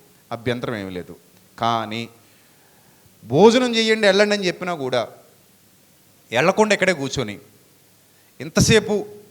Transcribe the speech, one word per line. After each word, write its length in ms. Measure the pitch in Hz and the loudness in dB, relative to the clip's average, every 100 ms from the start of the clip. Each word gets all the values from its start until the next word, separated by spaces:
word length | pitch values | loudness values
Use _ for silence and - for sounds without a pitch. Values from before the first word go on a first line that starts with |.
| _ _ - | _ _ -14
అభ్యంతరం 440 | 117 113 120 127 113 | -8 -6 -6 -6 -8
ఏమీ 140 | 95 | -8
లేదు. 260 | 90 82 82 _ _ _ - | -10 -14 -18 _ _ _ -4
కానీ 500 | 117 117 107 113 117 - _ _ _ _ _ _ _ _ _ _ | -2 -2 -4 -8 -10 -16 _ _ _ _ _ _ _ _ _ _
భోజనం 520 | 107 131 214 233 247 226 | -2 6 6 6 0 0
చేయండి, 320 | 220 220 208 | 0 2 2
వెళ్ళండి 280 | 190 208 208 | 4 2 0
అని 120 | 185 | -2
చెప్పినా 280 | 170 180 170 | -4 -8 -6
కూడా 320 | 131 127 107 - _ _ _ _ _ _ _ _ _ _ - | -4 -4 -4 -10 _ _ _ _ _ _ _ _ _ _ -6
వెళ్ళకుండా 420 | 113 165 190 214 | 0 2 2 2
ఇక్కడే 200 | 202 190 | 2 0
కూర్చొని 460 | 165 135 139 107 101 - _ _ _ _ _ _ _ _ - | -2 -4 -6 -6 -8 -18 _ _ _ _ _ _ _ _ -16
ఇంతసేపు 640 | 147 202 - 220 208 202 - - - | -6 0 2 2 2 -4 -6 -16 -20